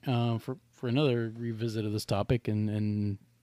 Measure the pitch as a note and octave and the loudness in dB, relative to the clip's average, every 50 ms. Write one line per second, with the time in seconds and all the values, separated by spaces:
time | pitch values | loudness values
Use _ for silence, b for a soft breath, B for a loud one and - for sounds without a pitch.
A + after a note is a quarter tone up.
0 | - - B2 A#2+ A#2+ A#2 A#2 A2+ - - C3 - - _ _ - - B2 A#2 C#3 | -4 0 2 2 2 2 0 -2 -2 -6 -8 -10 -12 _ _ -6 -2 0 2 2
1 | D#3 C#3 A#2+ A#2+ A#2 A2 A2 A2+ A#2+ A#2 A2+ G#2+ A#2 A#2 G#2+ A2+ G#2 G#2+ G#2 G#2+ | 2 2 2 2 0 -2 -6 -6 -6 -6 -4 -4 -4 -2 -2 -2 -2 0 -2 -2
2 | - - A2+ G2 G#2 - C3 A#2 - - G#2+ G#2+ G#2+ G#2+ G#2 G#2+ G#2 G#2 G#2 G#2 | -2 0 0 0 2 2 0 0 2 0 0 2 2 0 0 0 0 0 0 0
3 | G#2 G#2 G2 G2 - - _ _ | 0 -2 -2 -4 -8 -16 _ _